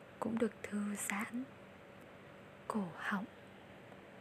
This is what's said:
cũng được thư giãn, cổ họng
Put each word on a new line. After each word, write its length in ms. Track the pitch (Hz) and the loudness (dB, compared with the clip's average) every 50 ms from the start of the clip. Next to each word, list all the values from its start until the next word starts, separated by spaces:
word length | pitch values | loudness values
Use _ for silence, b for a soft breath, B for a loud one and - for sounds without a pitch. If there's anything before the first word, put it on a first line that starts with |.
| - - - - | -12 -10 -2 0
cũng 180 | - 220 226 226 | 2 4 6 6
được 140 | 240 214 - - - | 6 4 4 0 -4
thư 320 | - 202 208 208 202 202 | 0 2 4 4 4 2
giãn, 480 | 202 - - 202 202 226 - 220 247 269 - - - - - - - - - - - - - - - - - - - - - - - - - | 2 4 4 4 4 2 2 0 0 -2 -2 -4 -10 -12 -12 -12 -12 -12 -12 -12 -12 -12 -12 -12 -12 -12 -12 -12 -12 -12 -14 -14 -6 -2 2
cổ 200 | - 220 190 170 156 - | 4 4 4 4 2 0
họng 280 | - - 214 190 208 - - - - - - - - - - - - - - - - - - - | 2 4 4 4 4 2 -4 -8 -12 -12 -12 -12 -12 -12 -12 -12 -12 -12 -12 -12 -12 -12 -12 -4